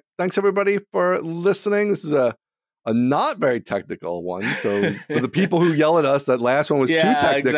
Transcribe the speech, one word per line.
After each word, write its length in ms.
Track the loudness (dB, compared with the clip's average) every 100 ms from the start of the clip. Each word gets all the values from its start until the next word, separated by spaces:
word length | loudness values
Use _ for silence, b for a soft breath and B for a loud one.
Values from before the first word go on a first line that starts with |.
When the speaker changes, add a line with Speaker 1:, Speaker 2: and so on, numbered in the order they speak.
| -8 -6
Speaker 1:
Thanks, 200 | -4 0
everybody, 400 | 0 2 0 -2 -2
for 260 | -2 0 0
listening. 680 | -4 -2 -2 0 -2 0 0
This 160 | -2 -2
is 80 |
a, 220 | 0 0 -2 _ _ _ _ -2
a 80 |
not 440 | 0 2 2 0 0
very 220 | -2 -2
technical 640 | -4 -6 -6 -10 -8 -6
one. 220 | -6 -6 -4
So 480 | -4 -2 0 0
Speaker 2:
<laughs> 180 | -4 -6
Speaker 1:
for 80 | -4
the 80 | -2
people 320 | -2 0 2
who 140 | 2
yell 260 | 4 2 2
at 60 | 2
us, 180 | 0 0
that 140 | 0
last 300 | 2 0 0
one 80 | 0
was 100 | 2
too 60 | 2
Speaker 2:
Yeah, 200 | 2 2
Speaker 1:
technical. 340 | 2 2 0